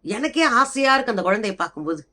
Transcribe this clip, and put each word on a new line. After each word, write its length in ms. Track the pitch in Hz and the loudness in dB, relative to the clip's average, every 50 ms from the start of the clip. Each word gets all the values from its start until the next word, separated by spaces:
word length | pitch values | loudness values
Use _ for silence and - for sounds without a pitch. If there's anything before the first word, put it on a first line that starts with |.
| _ | _
எனக்கே 400 | 160 202 226 277 302 - 311 320 294 240 240 | -8 -6 -4 -4 -2 0 2 2 4 4 4
ஆசையா 320 | 269 269 - 277 269 269 269 | 2 2 0 0 2 4 4
இருக்கு 200 | 269 254 247 220 | 2 2 0 -4
அந்த 100 | 190 180 | -2 0
குழந்தைய 280 | 180 196 214 214 202 190 - | 0 0 0 -2 -6 -4 -4
பார்க்கும்போது. 420 | 175 160 _ 156 156 151 165 151 143 _ | -6 -6 _ -8 -6 -6 -6 -6 -8 _